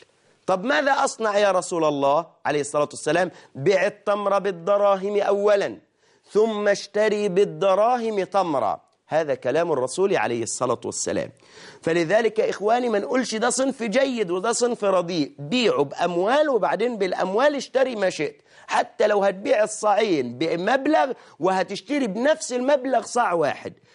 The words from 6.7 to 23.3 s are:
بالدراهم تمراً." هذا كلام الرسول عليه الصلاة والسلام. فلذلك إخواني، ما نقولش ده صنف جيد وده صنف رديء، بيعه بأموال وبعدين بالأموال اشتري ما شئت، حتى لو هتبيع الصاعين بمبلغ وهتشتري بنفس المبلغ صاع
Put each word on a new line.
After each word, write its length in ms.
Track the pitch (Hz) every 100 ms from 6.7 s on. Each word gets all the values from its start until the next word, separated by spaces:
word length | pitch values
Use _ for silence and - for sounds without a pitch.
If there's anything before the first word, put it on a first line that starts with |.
| 202 - 208 214 208 208
بالدراهم 920 | 180 202 156 190 190 220 247 226 208
تمراً." 640 | 180 202 180 139 104 76 _ _ -
هذا 260 | 151 156 127
كلام 360 | - 147 170
الرسول 460 | 135 127 - 196 156
عليه 260 | 110 120
الصلاة 360 | 113 - 127 117 -
والسلام. 440 | - - 98 - - _ - - -
فلذلك 580 | 165 170 160 214 226 220
إخواني، 500 | 190 - 208 240 247
ما 100 | 208
نقولش 360 | 240 262 220 220
ده 140 | 240
صنف 340 | - 269 254
جيد 480 | 226 220 277 240 185
وده 200 | 180 214
صنف 320 | 233 240 226
رديء، 480 | 202 185 170 156 139 -
بيعه 440 | 143 247 214 127
بأموال 640 | - - 175 175 196 285 311
وبعدين 480 | 240 180 175 240 226
بالأموال 580 | 196 - 180 202 294 285
اشتري 400 | - 247 262 220
ما 140 | 185
شئت، 320 | - 147 - _ - -
حتى 400 | 233 - - 214
لو 160 | 208
هتبيع 400 | 196 190 269 233
الصاعين 760 | 214 - 214 196 220 156 120 123
بمبلغ 760 | 160 170 190 269 277 311 277 - - -
وهتشتري 680 | 190 190 185 196 - 294 240
بنفس 460 | 190 269 311 -
المبلغ 480 | 247 254 294 262 240
صاع 320 | 226 240 214